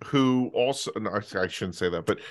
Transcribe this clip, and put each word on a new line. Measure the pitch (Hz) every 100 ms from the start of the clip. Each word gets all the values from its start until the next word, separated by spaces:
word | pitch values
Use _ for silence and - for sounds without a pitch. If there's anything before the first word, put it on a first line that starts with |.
| -
who | 139 131 127 127
also, | - 123 147 - -
no, | 107
I, | 101 - 98
I | 92
shouldn't | - 95 85
say | 90
that, | 85 80
but | 101 -